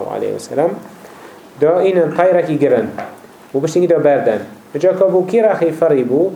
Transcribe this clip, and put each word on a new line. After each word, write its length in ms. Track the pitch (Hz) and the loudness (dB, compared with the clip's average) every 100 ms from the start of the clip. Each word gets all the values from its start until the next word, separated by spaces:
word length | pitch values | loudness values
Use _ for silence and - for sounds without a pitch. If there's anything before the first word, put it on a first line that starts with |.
| - | -6
علیه 200 | 104 104 | -6 -6
وسلم 360 | 104 - 123 170 202 - - - - - - - - | -8 -6 -2 -2 -4 -14 -20 -20 -20 -20 -20 -16 -2
دا 180 | 147 175 | 0 2
این 320 | 190 185 156 | 2 2 0
طیرکی 480 | - 185 180 165 147 | 2 2 2 0 0
گرن 300 | 139 123 107 - - - - - - | 2 2 0 -6 -14 -16 -20 -20 -8
و 40 | 135 | -4
بشتینگی 280 | 156 175 175 | -2 0 2
دا 120 | 165 | 2
بردن. 420 | 147 139 123 104 - - - 147 | 2 2 0 -2 -6 -18 -12 -2
جا 140 | 180 | 0
که 120 | 185 | 2
بو 220 | 190 185 180 | 2 2 0
کی 160 | 220 | 2
رخی 280 | 220 185 165 | 2 2 -2
فری 340 | 156 165 143 | 0 0 2
بو، 260 | 123 135 190 | 2 0 0